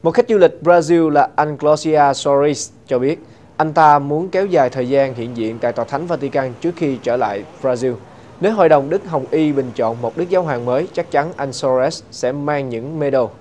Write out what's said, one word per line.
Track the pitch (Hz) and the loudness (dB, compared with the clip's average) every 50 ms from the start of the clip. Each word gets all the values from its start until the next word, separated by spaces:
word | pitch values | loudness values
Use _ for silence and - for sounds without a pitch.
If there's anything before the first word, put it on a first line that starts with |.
| - | 0
Một | 165 | 2
khách | 165 247 240 - | 2 2 2 4
du | 220 | 4
lịch | 202 175 160 - - - | 4 4 4 4 0 2
Brazil | 165 175 175 160 147 175 170 165 156 | 4 4 4 6 4 2 2 4 2
là | 147 147 135 - - | 2 2 2 2 0
anh | - 147 151 147 | -2 -2 -2 -2
Glosia | 127 139 147 151 151 - 165 156 151 143 139 143 | -2 2 2 2 2 2 0 2 4 4 4 2
Soares | - - 147 139 139 143 151 143 - - - - - - | 0 0 0 2 2 2 0 0 -4 -8 -14 -16 -20 -6
cho | - 135 123 | -4 -2 0
biết, | 127 139 160 - - - - - - - _ | 0 -2 -2 -4 -10 -20 -20 -20 -20 -20 _
anh | - 160 160 147 | -4 -4 0 2
ta | 170 160 151 147 147 | 4 6 6 6 4
muốn | 139 143 147 156 175 190 | 2 0 -2 -4 -4 -2
kéo | 170 185 196 | -2 -2 0
dài | 202 180 156 135 123 | 2 2 2 2 2
thời | - 135 123 123 | 0 -4 -2 0
gian | 139 139 139 135 127 | 2 2 2 0 -2
hiện | 120 117 120 123 | -8 -8 -8 -6
diện | 117 110 110 113 117 | -6 -6 -6 -4 -2
tại | 113 120 117 | -4 -4 -2
Tòa | - 117 | -2 -6
Thánh | - - 139 165 | -4 -4 -6 -4
Vatican | 175 170 139 135 139 - 143 131 131 120 113 | -4 -4 -4 -4 -4 -2 -2 -4 -4 -8 -4
trước | - 165 170 | -6 -6 -4
khi | - 175 143 135 113 - | -2 -4 -4 -4 -4 -2
trở | 120 117 | -2 -2
lại | 127 120 104 101 101 98 - - - | 0 -2 -2 -4 -6 -10 -12 -16 -4
Brazil. | - 135 127 120 123 127 123 113 - - - - - - - - | -2 -2 -2 0 -2 -4 -4 -4 -12 -20 -20 -20 -20 -20 -10 -4
Nếu | 170 202 220 | -2 -2 2
Hội | 214 180 160 | 4 6 6
đồng | 156 147 139 143 | 6 4 4 0
Đức | 165 196 196 | -4 -4 -4
Hồng | 190 160 143 131 - | -4 -6 -6 -4 -2
Y | - 156 160 151 | 0 0 0 2
bình | 143 135 127 123 113 | 0 -2 -2 -4 -4
chọn | - 120 113 117 120 | -2 -2 -2 -2 -2
một | 120 113 - | -6 -6 -4
Đức | - 175 175 | -4 -4 0
Giáo | 190 185 180 | 0 -2 0
Hoàng | 160 139 120 117 | 0 -4 -4 -2
mới, | 123 123 139 170 190 - | -2 -2 -2 -2 -4 -6
chắc | - 165 - | -6 -6 0
chắn | - 143 147 165 185 | 0 -2 -2 -2 -6
anh | - 143 139 120 | -8 -8 -8 -6
Soares | - - 135 131 127 127 151 160 - - - | -4 -2 0 0 2 0 0 -2 -6 -14 -18
sẽ | - - - 123 | -12 -6 -4 -4
mang | 135 143 143 147 147 143 139 127 | -4 -4 -4 -4 -4 -4 -4 -6
những | 117 113 117 143 165 156 | -8 -8 -8 -8 -6 -4
medal | 147 143 135 131 120 104 - - | -2 0 0 0 0 -2 -6 -14